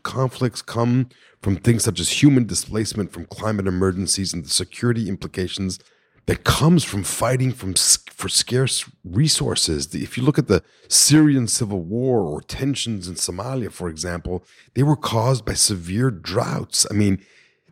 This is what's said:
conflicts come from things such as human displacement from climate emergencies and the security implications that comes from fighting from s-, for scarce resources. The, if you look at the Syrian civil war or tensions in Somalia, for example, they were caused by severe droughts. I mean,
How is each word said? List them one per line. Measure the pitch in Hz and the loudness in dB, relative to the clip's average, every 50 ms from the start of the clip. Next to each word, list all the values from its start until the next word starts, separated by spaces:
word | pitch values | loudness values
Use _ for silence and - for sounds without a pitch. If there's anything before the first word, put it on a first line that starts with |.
conflicts | - - - 123 131 123 - - 127 117 - - | -12 -8 -4 -2 -2 -2 -2 -2 -2 -2 -2 -4
come | - - - 117 117 120 120 131 123 - _ _ _ _ _ _ | -12 -6 -2 0 2 2 4 2 2 -2 _ _ _ _ _ _
from | - 101 98 | -2 -2 -2
things | - - 120 117 104 | 0 4 4 4 4
such | - 113 92 - | 2 -2 -2 -2
as | 82 - - - | -2 -2 2 6
human | 139 147 139 127 117 | 6 6 6 6 2
displacement | 98 90 - - - 104 110 107 - - 110 92 - | 0 -2 -6 -6 -4 -4 -4 -4 -4 -4 -4 -6 -6
from | - 87 80 | -6 -12 -14
climate | - - - 104 107 110 101 95 | -14 -12 -8 -4 -4 -2 -2 -2
emergencies | 95 92 90 92 95 90 95 95 - - 98 95 82 85 | -2 0 0 0 0 0 0 -2 -2 -2 -2 -4 -4 -6
and | 87 71 | -8 -6
the | - | -4
security | - - 92 - - - 120 123 117 117 110 85 | -4 -4 -4 -6 -8 -2 0 0 0 0 -2 -4
implications | 95 - - 80 - 98 92 90 - - 95 92 90 - _ _ _ _ _ _ _ _ _ | -4 -6 -8 -8 -6 -6 -6 -4 -4 -4 -4 -4 -6 -8 _ _ _ _ _ _ _ _ _
that | - 87 - - | -4 -2 -2 0
comes | - - - 131 165 180 156 - | 0 2 4 6 6 6 4 4
from | - 98 101 87 | 0 -4 -4 -4
fighting | - - - 117 117 131 127 131 131 | -4 -4 -2 0 0 0 2 0 -2
from | 113 - 95 95 | -2 -4 -6 -4
s-, | 87 - - - - - - - | -2 0 2 2 2 0 0 -8
for | - - - 90 | -12 -8 -6 -2
scarce | - - - - 117 127 135 120 - - - - - _ | -2 -2 -2 0 0 0 0 0 -2 -4 -6 -8 -14 _
resources. | - 90 85 113 160 151 - - 147 107 82 - - - 78 71 67 - | -10 -4 0 2 2 2 2 0 0 -2 -2 -2 0 0 -2 -2 -4 -6
The, | - 78 | -6 -6
if | - - - 123 | -6 -6 -4 -2
you | |
look | 127 127 123 160 | 0 2 2 2
at | 131 | 2
the | - 98 82 - _ _ _ _ - | 2 2 2 0 _ _ _ _ 0
Syrian | - - - - 143 156 151 151 139 135 117 101 | 2 4 4 6 6 6 6 6 4 4 2 0
civil | - - 120 98 104 92 | -2 -2 -2 -2 -4 -4
war | 80 87 107 120 127 131 123 110 | -4 -4 -4 -2 0 2 2 2
or | 90 76 73 76 | 2 0 -4 -6
tensions | - - - - 131 143 135 - - 117 110 98 87 92 | -8 -10 -8 -4 -2 -2 -2 -2 -4 -6 -6 -6 -8 -8
in | 87 | -6
Somalia, | - - - 90 92 107 131 135 131 107 87 | -6 -4 -4 -4 -6 -6 -6 -4 -6 -6 -6
for | - - 92 87 | -8 -8 -8 -8
example, | 80 78 - 87 87 85 - 90 90 92 - _ _ _ - _ - | -6 -6 -6 -6 -6 -6 -6 -6 -8 -8 -8 _ _ _ -18 _ 0
they | 120 | 2
were | 139 151 147 | 4 4 2
caused | - - - 113 113 113 131 135 113 104 | 2 0 -2 0 0 2 2 0 0 -2
by | - 90 | -4 -2
severe | - - - 104 87 82 87 95 113 127 135 | 0 0 0 0 -2 -4 -4 -2 0 0 0
droughts. | 104 80 80 80 90 - - - - - - - - - - - | -2 -4 -8 -4 -2 -2 -2 -2 -4 -6 -6 -4 -2 -2 0 0
I | 104 | 2
mean, | 104 104 101 95 95 - _ _ _ _ _ _ _ _ _ | 2 4 4 2 0 -4 _ _ _ _ _ _ _ _ _